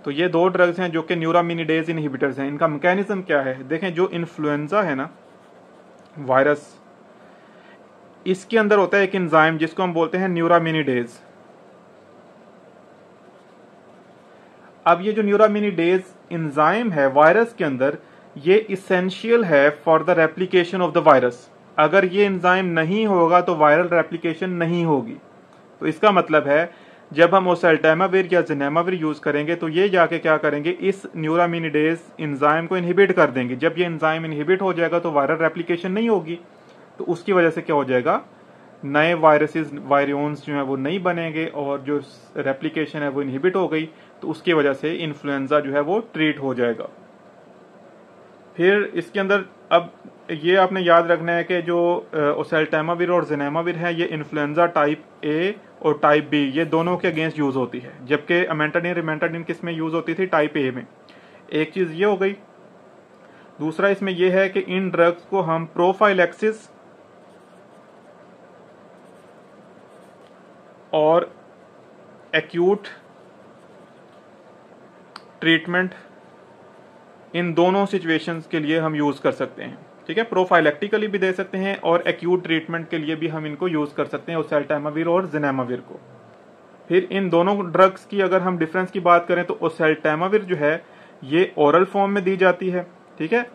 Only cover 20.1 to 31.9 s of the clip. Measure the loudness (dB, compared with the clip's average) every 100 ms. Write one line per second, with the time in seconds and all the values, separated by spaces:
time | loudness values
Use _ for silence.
20.1 | 2 2 0 0 2 0 -2 0 4 6
21.1 | 6 4 -4 -20 -20 -8 0 4 4 2
22.1 | 2 2 2 2 2 2 0 0 0 2
23.1 | 2 6 4 4 4 4 4 4 0 0
24.1 | -4 -6 -4 -6 -2 -2 0 0 0 -2
25.1 | -14 -18 -20 -20 -20 -20 -6 -6 2 4
26.1 | 4 2 0 2 0 0 -10 -20 -20 -8
27.1 | 2 4 6 2 2 2 4 4 2 2
28.1 | 0 2 0 0 -2 0 0 -2 -2 -4
29.1 | -4 -2 -2 -2 -4 -2 0 2 4 2
30.1 | 0 0 0 0 -2 -4 -2 -4 -4 -10
31.1 | -6 -2 0 0 -2 -2 0 0